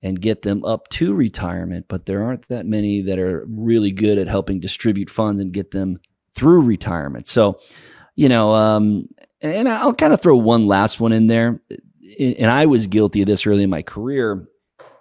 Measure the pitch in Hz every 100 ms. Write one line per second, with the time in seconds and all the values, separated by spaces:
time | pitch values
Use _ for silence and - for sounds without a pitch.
0 | 95 92 104 107 101 101 - 110 - -
1 | 175 196 120 - 90 90 87 87 - 92
2 | - 98 113 123 - 120 92 107 104 101
3 | 95 92 92 85 - 110 113 113 101 95
4 | 107 101 90 101 95 95 92 - 113 101
5 | 95 - 107 101 98 98 92 98 95 90
6 | _ _ _ - 143 180 127 98 - 85
7 | 71 60 - 120 104 95 - - - -
8 | _ - 139 117 107 110 110 107 107 101
9 | - _ _ _ - 185 254 220 285 -
10 | 311 262 175 127 113 117 104 98 107 -
11 | 117 113 113 117 117 117 - - - _
12 | 90 - 131 - 117 131 156 123 104 101
13 | 104 104 98 101 107 101 98 82 - -
14 | 120 139 113 98 - _ _ _ - _